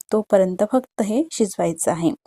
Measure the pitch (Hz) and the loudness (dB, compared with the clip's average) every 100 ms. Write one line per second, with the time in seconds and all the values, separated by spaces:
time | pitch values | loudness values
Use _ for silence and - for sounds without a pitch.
0 | - 220 208 202 190 185 208 262 - - | -2 -2 2 2 2 0 0 0 -2 -4
1 | 202 226 320 - 202 - 175 160 - 165 | -2 0 -2 -2 -2 0 -2 -2 -4 0
2 | 165 - | 0 -2